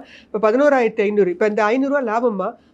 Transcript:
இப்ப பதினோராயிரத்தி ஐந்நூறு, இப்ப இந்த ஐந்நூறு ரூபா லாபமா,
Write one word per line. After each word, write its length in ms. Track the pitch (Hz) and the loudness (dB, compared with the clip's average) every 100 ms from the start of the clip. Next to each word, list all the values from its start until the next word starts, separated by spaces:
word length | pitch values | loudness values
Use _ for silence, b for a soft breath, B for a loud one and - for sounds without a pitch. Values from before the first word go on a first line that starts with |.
| - B | -8 B
இப்ப 180 | B 208 | B -2
பதினோராயிரத்தி 600 | 214 247 294 262 226 220 | 0 2 2 2 0 -2
ஐந்நூறு, 300 | 208 208 180 | -2 0 0
இப்ப 160 | 175 214 | 0 -2
இந்த 180 | 214 | 0
ஐந்நூறு 280 | 208 262 269 | 0 0 0
ரூபா 100 | 285 233 | -2 -2
லாபமா, 420 | 226 247 196 190 - b | -2 -2 -2 -6 -10 b